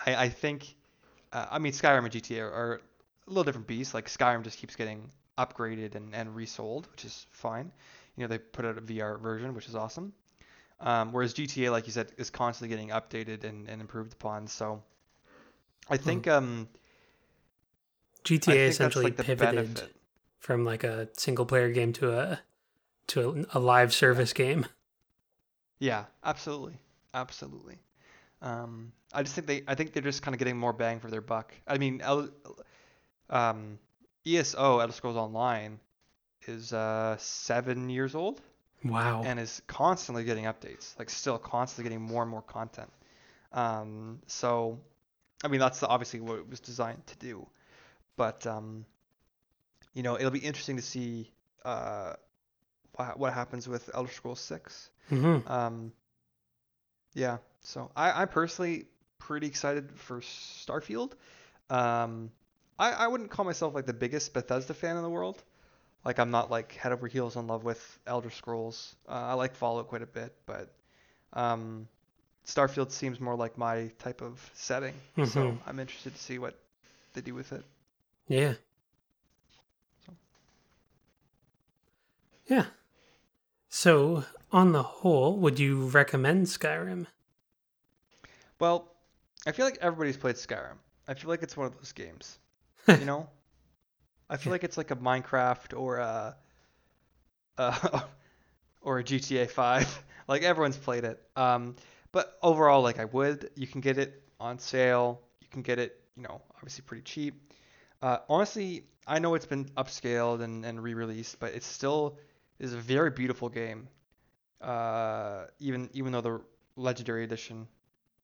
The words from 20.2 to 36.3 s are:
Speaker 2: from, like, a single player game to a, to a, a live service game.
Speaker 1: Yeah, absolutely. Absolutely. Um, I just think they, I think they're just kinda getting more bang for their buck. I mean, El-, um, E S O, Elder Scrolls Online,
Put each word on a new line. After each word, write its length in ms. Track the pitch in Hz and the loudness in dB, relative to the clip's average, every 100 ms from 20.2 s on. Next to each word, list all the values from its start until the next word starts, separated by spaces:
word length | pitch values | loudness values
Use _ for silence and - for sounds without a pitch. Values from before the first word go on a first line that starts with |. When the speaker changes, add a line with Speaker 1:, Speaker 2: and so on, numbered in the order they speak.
| _ _ | _ _
Speaker 2:
from, 240 | - 120 | -2 0
like, 200 | 117 113 | 2 0
a 260 | 120 110 110 | -2 -4 -6
single 320 | - - 123 123 | -4 0 2 4
player 240 | 127 120 | 4 4
game 200 | 120 117 | 4 2
to 240 | 117 123 117 | 2 2 2
a, 220 | 165 160 - _ _ _ _ _ - | 0 -2 -8 _ _ _ _ _ -4
to 380 | 139 123 151 - | 0 2 0 0
a, 40 | 135 | 4
a 20 | |
live 340 | 123 123 120 | 8 8 8
service 380 | - 135 123 120 | 8 8 8 4
game. 340 | - 131 156 - - _ _ _ _ _ _ _ _ _ - | 2 2 2 -2 -6 _ _ _ _ _ _ _ _ _ -4
Speaker 1:
Yeah, 260 | 135 107 101 _ | -2 -2 -4 _
absolutely. 540 | 151 147 156 143 139 135 _ _ _ | -4 -4 -4 -8 -8 -14 _ _ _
Absolutely. 640 | 127 127 - 139 139 - - _ _ _ - _ - | -8 -8 -10 -14 -14 -18 -20 _ _ _ -20 _ -14
Um, 500 | 127 117 120 113 117 - _ | -8 -8 -8 -12 -16 -20 _
I 100 | 143 | -4
just 120 | 139 175 | -4 -4
think 120 | 147 | -4
they, 160 | 143 139 | -4 -2
I 80 | 135 | -2
think 180 | 160 | -2
they're 100 | 147 | -2
just 180 | 139 139 | -2 -4
kinda 140 | 143 123 | -4 -2
getting 200 | 127 120 | 0 0
more 160 | 120 | 0
bang 260 | 113 113 113 | 0 -2 -2
for 100 | 117 | -6
their 120 | 110 | -8
buck. 320 | 107 113 - - - | -4 -4 -6 -10 -2
I 100 | 139 | 0
mean, 240 | 135 131 | 0 0
El-, 280 | 135 143 143 - - - - _ _ _ _ _ - | 0 0 0 -8 -20 -20 -20 _ _ _ _ _ -2
um, 500 | 127 117 110 107 104 _ _ _ _ 160 | 2 2 0 -6 -14 _ _ _ _ 2
E 120 | 170 | 2
S 160 | 143 - | 4 4
O, 220 | 135 120 | 6 6
Elder 140 | 117 | 4
Scrolls 240 | - 123 113 | -2 -4 -2
Online, 600 | 110 110 123 110 107 107 _ _ _ _ _ | -2 0 0 0 -4 -14 _ _ _ _ _